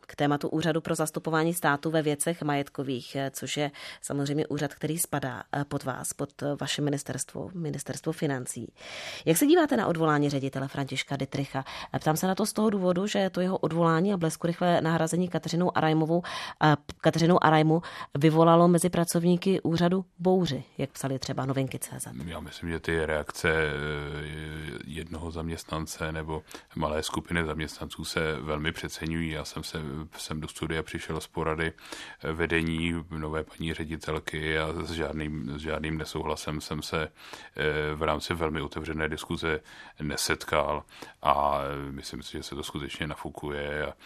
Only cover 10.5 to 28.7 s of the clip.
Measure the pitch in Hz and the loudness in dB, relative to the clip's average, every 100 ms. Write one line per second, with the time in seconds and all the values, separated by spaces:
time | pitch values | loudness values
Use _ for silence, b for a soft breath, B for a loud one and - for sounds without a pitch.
10.5 | 135 135 139 135 135 - 139 139 139 139 | -4 -4 -4 -4 -4 -4 -4 -2 -4 -4
11.5 | 135 135 B B 135 - 156 190 190 214 | -4 -6 B B -2 2 2 2 0 0
12.5 | - 220 202 180 175 208 208 190 180 185 | 2 2 4 4 2 2 2 0 2 0
13.5 | 190 156 165 170 160 196 190 160 - 170 | 2 0 4 4 4 4 2 0 0 -2
14.5 | 170 180 170 165 165 160 165 180 160 160 | 2 4 4 4 2 2 2 0 0 0
15.5 | 170 180 - 156 156 156 170 175 B B | 0 2 4 4 4 4 2 0 B B
16.5 | B 156 143 - - 160 156 165 180 156 | B 4 4 2 0 2 6 6 8 8
17.5 | 156 156 165 B B B 143 156 156 165 | 8 8 4 B B B 4 6 8 10
18.5 | 165 175 170 180 175 170 175 175 175 190 | 10 10 8 6 2 2 4 4 4 4
19.5 | 185 - 165 175 190 185 - 180 185 165 | 2 2 4 4 2 -2 0 4 4 4
20.5 | 135 - - 135 - 135 135 - 131 131 | -2 -6 -6 -6 -4 -4 -4 -4 -2 0
21.5 | 135 135 - - 131 - 62 80 82 80 | 0 0 -4 -8 -10 -10 -10 -8 -8 -10
22.5 | - 85 80 - 82 78 76 73 - 85 | -8 -4 -2 0 2 2 0 -2 -2 2
23.5 | 80 78 71 73 73 73 73 76 76 78 | 4 2 0 -4 -4 -6 -8 -8 -8 -8
24.5 | 78 78 - - 76 82 82 82 80 82 | -8 -8 -10 -10 -10 -10 -8 -8 -6 -6
25.5 | 82 - 80 76 - 80 80 80 78 - | -6 -6 -6 -6 -6 -6 -6 -6 -8 -8
26.5 | B B - 76 78 78 - - 85 80 | B B -4 -2 -2 -2 -4 -2 0 0
27.5 | 76 76 - 76 - 78 - 80 73 73 | -2 -6 -8 -12 -10 -6 -2 -2 -2 -2
28.5 | 76 78 | -2 -2